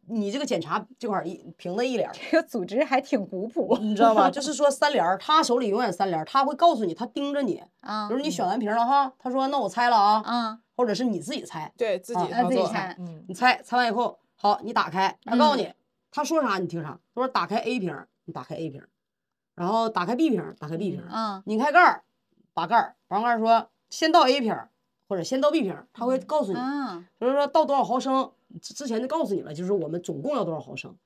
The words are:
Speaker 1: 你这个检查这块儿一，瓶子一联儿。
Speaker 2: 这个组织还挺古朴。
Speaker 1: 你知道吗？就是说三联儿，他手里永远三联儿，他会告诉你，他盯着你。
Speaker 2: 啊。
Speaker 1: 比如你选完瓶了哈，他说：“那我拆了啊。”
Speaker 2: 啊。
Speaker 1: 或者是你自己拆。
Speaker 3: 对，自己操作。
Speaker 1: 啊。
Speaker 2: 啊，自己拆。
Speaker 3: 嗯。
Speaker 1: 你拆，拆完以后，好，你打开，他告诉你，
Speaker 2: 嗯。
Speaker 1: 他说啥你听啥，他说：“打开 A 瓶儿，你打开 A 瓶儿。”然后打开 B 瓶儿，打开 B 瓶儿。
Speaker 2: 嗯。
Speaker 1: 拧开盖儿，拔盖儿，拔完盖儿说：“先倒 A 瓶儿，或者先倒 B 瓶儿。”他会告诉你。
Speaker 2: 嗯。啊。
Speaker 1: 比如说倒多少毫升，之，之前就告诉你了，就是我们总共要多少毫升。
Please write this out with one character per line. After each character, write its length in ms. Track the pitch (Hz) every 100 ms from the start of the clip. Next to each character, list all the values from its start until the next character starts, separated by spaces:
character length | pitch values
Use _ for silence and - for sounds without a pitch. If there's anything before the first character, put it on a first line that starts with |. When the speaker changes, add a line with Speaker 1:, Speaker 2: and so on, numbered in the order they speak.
| -
Speaker 1:
你 200 | 220 202
这 80 | 247
个 80 | 294
检 120 | 196
查 240 | 151 185 - -
这 80 | 240
块 120 | 190
儿 100 | 160
一， 60 | 175 - -
瓶 180 | 175 185
子 100 | 247
一 120 | 240
联 100 | -
儿。 60 |
Speaker 2:
这 260 | - - 320
个 80 | 320
组 160 | 240
织 180 | 180 220
还 160 | 294 262
挺 280 | 262 254 190
古 200 | 185 214
朴。 300 | 330 214 247
Speaker 1:
你 120 | 214
知 60 | 208
道 140 | 226
吗？ 160 | 220 190
就 80 | -
是 140 | 277
说 160 | 262 285
三 200 | 277 294
联 140 | 269
儿， 140 | 170 190
他 240 | - 311
手 160 | 311 240
里 100 | 233
永 140 | 196
远 100 | 247
三 160 | 175 190
联 100 | 165
儿， 60 |
他 180 | 156 269
会 120 | 277
告 200 | 294 349
诉 120 | 277 202
你， 80 |
他 100 | 160
盯 300 | 233 - 277
着 80 | 285
你。 200 | 262 170 - _
Speaker 2:
啊。 260 | - 214 208
Speaker 1:
比 60 |
如 60 | 240
你 100 | 302
选 160 | - 185
完 120 | 220
瓶 160 | 214
了 120 | 226 233
哈， 260 | 277 269 -
他 120 | 254
说 180 | 254 269
：“那 100 | 285
我 100 | 208
拆 220 | 190 240
了 60 | 233
啊。” 240 | 202 214
Speaker 2:
啊。 340 | 220 240 226 226 _
Speaker 1:
或 120 | - 247
者 80 |
是 100 | 208
你 160 | 254 190
自 140 | 156
己 100 | 269
拆。 260 | - 165 156 _
Speaker 3:
对， 220 | 220 190
自 160 | -
己 60 | 160
操 60 | 175
作。 60 |
Speaker 1:
啊。 60 | 202
Speaker 2:
啊， 80 | 247
自 60 |
己 120 | 254 180
拆。 240 | 220 190 175
Speaker 3:
嗯。 240 | 175 160 -
Speaker 1:
你 60 |
拆， 260 | 185 254 247
拆 140 | - 247
完 100 | 240
以 40 |
后， 280 | 214 240 - _
好， 240 | _ 208 208
你 80 | 202
打 160 | 233 175
开， 260 | 170 190 - -
他 100 | 240
告 140 | 302
诉 60 | 262
你， 80 |
Speaker 2:
嗯。 100 | 185 - _ _ _
Speaker 1:
他 140 | -
说 160 | 294 320
啥 160 | 262 190
你 100 | 175
听 160 | 170
啥， 160 | 156 139 _
他 60 | -
说 80 | 254
：“打 180 | 226 170
开 120 | 214
A 200 | 226 254
瓶 140 | 185
儿， 160 | 143 - _
你 80 | -
打 100 | 160
开 120 | 127
A 160 | 156 160
瓶 100 | 135
儿。” 80 | - _ _ _ _ _ _
然 140 | - 175
后 220 | 220 226
打 160 | 220 175
开 100 | 247
B 140 | 320
瓶 100 | 208
儿， 160 | 160 -
打 100 | 151
开 100 | 165
B 120 | 196
瓶 120 | -
儿。 60 | -
Speaker 2:
嗯。 300 | 220 220 190
Speaker 1:
拧 140 | 196 214
开 120 | 277
盖 100 | 294
儿， 180 | 311 202 _ _ _ _ _
拔 120 | - 165
盖 100 | 226
儿， 180 | - - _
拔 100 | 190
完 60 | 233
盖 40 |
儿 40 | 233
说 300 | 220 226 226 _ _
：“先 200 | - 320
倒 160 | 339 269
A 140 | 285
瓶 100 | 226
儿， 200 | 156 113 _ _ _ _
或 120 | 196
者 40 |
先 160 | 160 262
倒 120 | 294
B 100 | 311
瓶 120 | 202
儿。” 120 | 147 -
他 140 | - 233
会 120 | 262
告 220 | - 302
诉 100 | 226
你。 60 | 196
Speaker 2:
嗯。 40 | 254 285 262
啊。 180 | 175 180 _
Speaker 1:
比 80 | 240
如 60 |
说 140 | 277 285
倒 200 | 302 302
多 100 | 277
少 60 |
毫 160 | 196 247
升， 320 | 262 262 262 _ _ 165
之， 100 | -
之 140 | - 285
前 140 | 220
就 60 | 254
告 160 | 311
诉 100 | 302
你 60 | 190
了， 120 | -
就 120 | 151
是 80 | 180
我 160 | 202 151
们 120 | 170
总 220 | - 151
共 140 | 160 285
要 80 |
多 100 | 185
少 60 | 160
毫 160 | - 135
升。 180 | 131 -